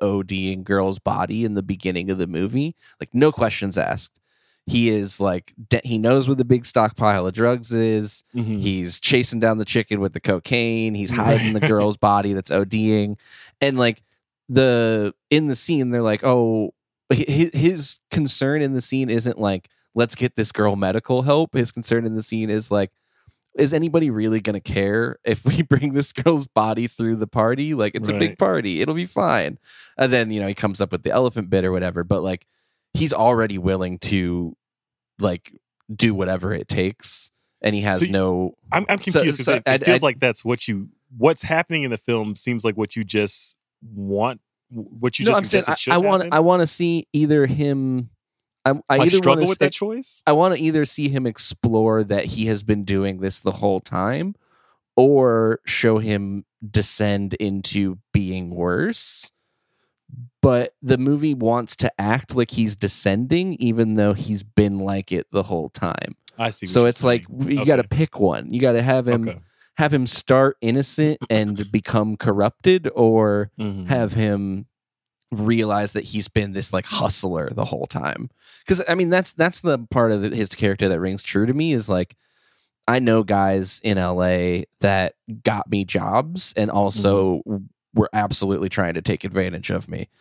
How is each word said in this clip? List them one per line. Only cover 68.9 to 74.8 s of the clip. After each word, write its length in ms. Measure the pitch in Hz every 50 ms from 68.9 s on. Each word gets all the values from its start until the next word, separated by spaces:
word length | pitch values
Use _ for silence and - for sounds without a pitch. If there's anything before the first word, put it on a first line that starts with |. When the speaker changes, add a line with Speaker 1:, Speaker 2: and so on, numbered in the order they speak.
| 131 131 120 123
Speaker 1:
him, 200 | 120 113 113 104
Speaker 2:
Okay. 120 | 90 87 - _ _ _ _ _ _
Speaker 1:
have 160 | - 151 147
him 140 | 151 135 127
start 500 | 117 - - - - 127 131 135 135 - -
innocent 580 | 117 113 120 139 135 - - 156 151 151 156 - - -
and 420 | 113 110 107 104 101 98 101 98
Speaker 2:
<clears throat> 20 |
Speaker 1:
become 440 | - 107 - - - 110 107 110 107
corrupted, 720 | - - 110 98 101 101 117 - _ - 185 185 185 151 - -
or 560 | 127 117 113 110 110 107 104 104 104 104 101 - -
Speaker 2:
Mm-hmm. 280 | 110 104 98 95 90 90
Speaker 1:
have 240 | 139 123 113 92
him 540 | 95 110 110 104 101 101 101 98 95 98 123 - _ _